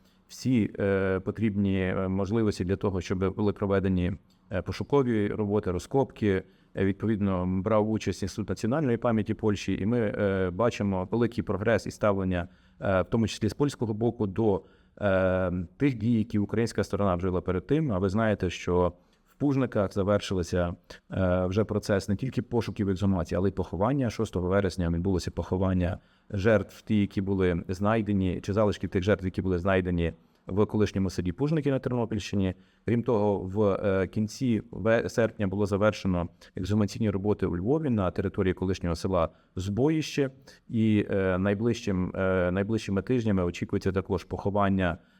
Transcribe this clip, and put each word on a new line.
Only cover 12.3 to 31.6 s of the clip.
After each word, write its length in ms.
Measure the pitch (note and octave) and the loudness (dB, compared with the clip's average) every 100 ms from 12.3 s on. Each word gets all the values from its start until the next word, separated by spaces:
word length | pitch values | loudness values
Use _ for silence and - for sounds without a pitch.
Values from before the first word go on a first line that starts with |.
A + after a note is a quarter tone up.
| F2+ F#2 - _ _ | -2 -4 -12 _ _
е, 220 | A2 F#2 | 0 0
в 20 | |
тому 240 | F2 A#2 G#2+ | 2 0 0
числі 200 | - G#2+ | 0 -4
з 60 | |
польського 400 | - C#3+ - A2 | 0 -2 -2 -6
боку, 320 | G#2+ A#2 A#2 G#2 | -2 -2 0 -4
до, 360 | F#2 A2 F#2 - _ _ - | 0 0 0 -4 _ _ -2
е, 520 | G#2 F#2+ F#2 F#2 F#2 F2+ E2+ - | 2 2 2 2 0 -2 -6 -2
тих 180 | C#3 | -2
дій, 180 | A#2 A2+ | 0 0
які 260 | A2+ G#2+ G#2 | 2 2 0
українська 460 | G2+ G#2+ A#2 - | 0 0 0 -2
сторона 300 | F#2+ F#2+ G2+ | -2 0 0
вжила 260 | F2 F#2 F2 | 2 0 0
перед 260 | F#2 F2+ - | -2 -2 0
тим. 260 | D3 D#3 | 0 2
А 60 | F#2 | 0
ви 100 | F#2+ | 0
знаєте, 420 | G#2 A2 G2+ F2+ | 2 0 0 -2
що 420 | - - F2+ F2 - _ _ _ | -4 0 2 2 -2 _ _ _
в 80 | |
Пужниках 580 | _ C#3+ C3+ B2 A2 F#2+ | _ 0 2 2 0 0
завершилися, 840 | G2+ G2 G2+ - F#2 E2+ F2 F2 F#2+ - - - | 0 2 2 0 -2 0 0 0 -4 -14 -20 -8
е, 340 | - F#2 F2+ F#2 | 0 2 2 2
вже 180 | G2+ | 0
процес 440 | G2+ G#2 - G2 - | 0 -2 0 0 0
не 80 | G2 | -2
тільки 260 | C3 A#2+ | -2 -4
пошуків 460 | G#2 A#2+ G2+ G2 G2 | -2 -2 -2 -2 -2
ексгумації, 500 | F#2 G2 F#2 - F2+ | 2 2 0 0 0
але 100 | G2 | 0
й 40 | |
поховання. 580 | F#2+ F2 E2+ A2 C#3+ A#2+ | 0 -4 -2 0 0 -2
Шостого 380 | - G#2+ F2+ F2+ | -2 -2 -2 2
вересня 420 | G2 F#2 F#2 E2+ | 2 2 0 0
відбулося 400 | E2+ F#2+ F2+ - | 0 0 0 -2
поховання 680 | - E2+ F#2 F#2+ F#2 F2 D#2 - _ _ | -6 -4 0 2 2 0 -4 -12 _ _
жертв, 520 | G2+ G#2+ G#2 G2 - | 0 4 4 2 -10
ті, 180 | - G#2+ | 0 2
які 200 | G2 G#2 | 2 0
були 440 | F#2+ G2 F#2 E2+ - | -2 2 2 0 -4
знайдені, 720 | F#2 G2+ A2+ G#2 G2 F#2 F2 | -2 0 0 0 0 0 -2
чи 120 | - | -2
залишки 360 | G2 G#2 - F2+ | 2 2 0 -2
тих 140 | G2 | 0
жертв, 220 | F#2+ F#2 | 2 0
які 180 | F#2 - | 0 -2
були 160 | F#2 F2+ | -2 0
знайдені 540 | F#2+ F#2+ F2+ F2 E2 - _ _ - | 2 2 2 0 0 -4 _ _ -4
в 200 | F#2+ G2+ | 0 0
колишньому 440 | G#2+ G2+ G2 F#2+ | 2 0 0 -2
селі 220 | - F2+ | -2 -4
Пужники 380 | E2+ D3 D#3+ | -2 -2 0